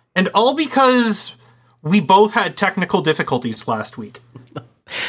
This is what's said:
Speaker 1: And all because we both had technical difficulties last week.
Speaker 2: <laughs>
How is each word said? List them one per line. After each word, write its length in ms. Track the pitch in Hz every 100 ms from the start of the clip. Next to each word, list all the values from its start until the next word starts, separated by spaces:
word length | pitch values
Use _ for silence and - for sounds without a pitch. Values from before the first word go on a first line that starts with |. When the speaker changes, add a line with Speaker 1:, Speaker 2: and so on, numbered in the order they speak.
| _
Speaker 1:
And 140 | 185 190
all 200 | 202 240
because 840 | 294 302 269 262 254 226 208 - - _ _ _ _
we 180 | 151 202
both 340 | 151 190 214
had 200 | 226 180 -
technical 440 | 196 190 175 190
difficulties 680 | 160 156 160 127 120 107 -
last 280 | 110 107 -
week. 220 | 104 - _ - -
Speaker 2:
<laughs> 60 | - - _ - -